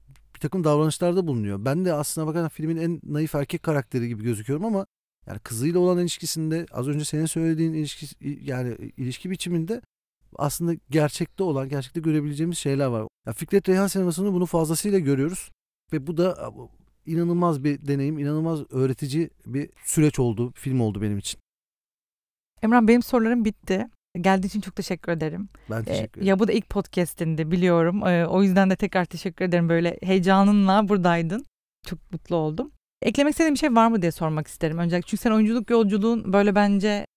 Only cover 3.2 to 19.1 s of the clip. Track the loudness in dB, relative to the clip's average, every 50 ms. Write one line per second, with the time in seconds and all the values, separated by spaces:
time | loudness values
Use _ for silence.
3.2 | -2 -2 -2 -2 -4 -4 -6 -6 -2 -2 -2 -2 -2 -2 -4 -4 -2 -4 -4 -4
4.2 | -4 -4 -4 -4 -4 -4 -4 -4 -2 -2 -2 -2 -4 -6 _ _ _ _ _ _
5.2 | _ -14 -14 -14 -12 -10 -6 -4 -2 0 2 4 4 4 4 2 0 -2 -4 -6
6.2 | -8 -6 -6 -4 -4 -2 -2 -4 -6 -6 -8 -6 -4 -2 -2 -4 -4 -4 -2 -2
7.2 | -2 -2 -2 -2 0 0 0 0 0 -2 -2 -2 -4 -6 -8 -10 -14 -16 -16 -12
8.2 | -10 -10 -10 -8 -8 -6 -6 -4 -4 -6 -6 -8 -12 -14 -10 -8 -8 -8 -8 -8
9.2 | -8 -8 -6 -6 -4 -4 -2 -2 -2 -4 -6 -8 -10 _ _ _ _ _ _ _
10.2 | _ _ -8 -4 -4 -4 -2 -2 -2 -2 -2 -4 -4 -2 0 2 2 2 0 -4
11.2 | -6 -6 _ -4 -2 -2 -2 -2 -4 -4 -6 -6 -6 -6 -8 -4 -2 0 0 0
12.2 | 0 -2 -4 -4 -2 -2 -2 -2 -2 -2 0 0 0 0 0 -2 -4 -6 -10 _
13.2 | -12 -10 -10 -8 -2 0 2 2 4 4 4 4 2 2 0 0 0 0 0 0
14.2 | -2 0 0 0 0 0 0 0 0 0 0 -2 0 0 0 2 2 2 2 2
15.2 | 0 -2 -4 -6 -10 -14 -20 _ _ _ _ _ _ _ -6 -6 -4 -4 -2 0
16.2 | 0 0 -2 -4 -8 -14 -14 -16 -18 -20 _ _ _ _ _ _ _ -4 -2 0
17.2 | 0 2 2 2 2 2 2 0 0 -2 -2 -2 -2 -4 -2 -2 -2 -2 -2 -4
18.2 | -4 -2 -2 -2 -2 -2 -4 -4 -6 -6 -2 -2 0 0 -2 -4 -6 -4